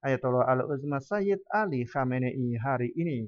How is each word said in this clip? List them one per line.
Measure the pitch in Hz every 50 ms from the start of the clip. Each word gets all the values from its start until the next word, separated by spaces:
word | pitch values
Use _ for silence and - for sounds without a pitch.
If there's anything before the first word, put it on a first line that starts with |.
| -
Ayatollah | 139 131 123 - 127 135 127 120 127
Al-Uzma | 131 127 123 - 147 135 139 147 143 139
Sayyid | 139 - 202 208 196 202 196 190 -
Ali | _ - 208 220 196 151 127 120
Khamenei | 113 - 143 131 127 127 127 127 123 127 135 123 123 120 117
hari | 113 139 135 123 120 120 - 160
ini. | 165 170 147 120 110